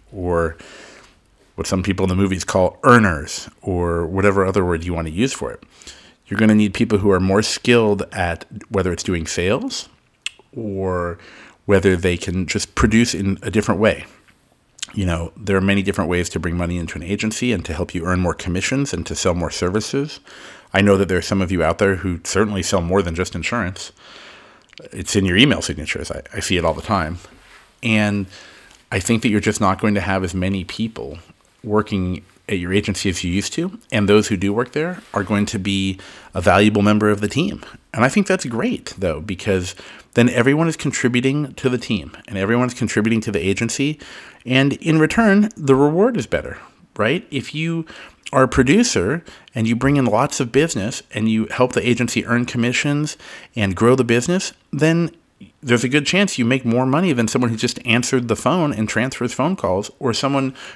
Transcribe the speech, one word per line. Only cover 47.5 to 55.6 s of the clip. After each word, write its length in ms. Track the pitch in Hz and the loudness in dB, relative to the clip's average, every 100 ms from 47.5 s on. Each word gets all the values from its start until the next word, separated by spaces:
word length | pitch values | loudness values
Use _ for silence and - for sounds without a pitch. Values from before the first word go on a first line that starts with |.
you 320 | 147 165 165 160 - - _ - | -6 -4 -4 -6 -14 -20 _ -2
are 120 | 139 | 2
a 40 | 131 | 4
producer, 760 | - 127 185 240 - 90 160 - - _ | 4 4 4 4 2 0 -2 -8 -20 _
and 140 | 120 113 | -4 -2
you 80 | 113 | 0
bring 200 | 131 143 | 2 2
in 100 | 123 | 2
lots 340 | 104 143 - | 2 0 -2
of 100 | 123 | 0
business, 520 | 135 165 120 98 - - | 2 2 0 -4 -6 -10
and 160 | - 110 | -2 0
you 180 | 110 104 | 0 0
help 260 | - 127 | 0 0
the 160 | 123 110 | 2 0
agency 360 | 117 120 - | 0 0 -2
earn 220 | - 120 120 | -2 -2 -2
commissions 680 | 120 117 123 147 147 151 - - - - | -2 -2 0 0 -2 -2 -8 -18 -20 -12
and 220 | - 101 90 | -2 -2 2
grow 180 | 113 | 4
the 100 | 131 | 4
business, 480 | 120 117 120 180 - - _ | 4 2 2 -2 -2 -10 _
then 380 | 143 156 165 170 - _ - - _ | 0 2 2 0 -6 _ -20 -20 _